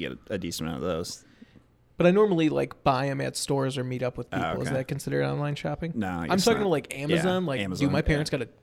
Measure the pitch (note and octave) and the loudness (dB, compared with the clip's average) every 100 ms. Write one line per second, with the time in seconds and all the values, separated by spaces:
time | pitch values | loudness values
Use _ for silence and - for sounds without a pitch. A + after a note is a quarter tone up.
0 | D2 B1 - G2 F2+ - D#2 D2 D#2+ E2 | -6 -8 -6 -6 -4 -6 -6 -4 -2 -2
1 | F2+ - - - - - _ _ _ - | -4 -10 -16 -20 -20 -20 _ _ _ 2
2 | E3+ F#3+ G#3+ E3+ D#3 C#3 C3+ - - B2+ | 4 6 6 6 4 2 -2 0 2 2
3 | C#3 C#3 C3 B2+ - C#3 C3+ C#3 B2+ B2+ | 0 -2 -4 -4 -2 0 0 -2 -4 -2
4 | B2 - B2 - E3 D#3+ B2+ C3+ C3 C#3 | -4 -6 -6 -2 -2 -2 0 -2 -2 -4
5 | - C#3 C#3 C#3 D3 D3 D#3 D3 E3 A#2+ | -2 0 0 0 -2 -4 -4 -4 -6 -4
6 | G2 F2 E2 - F#3+ A3+ G3 D3+ - C#3 | -2 -2 0 2 4 4 2 0 -2 -6
7 | D3 - F3+ F#3 F3 C3 G2 F#2 C#3 C#3 | 0 2 2 0 0 -2 -2 0 2 2
8 | D3+ D3 D3 C#3+ A2+ - | 2 0 0 -2 -4 -10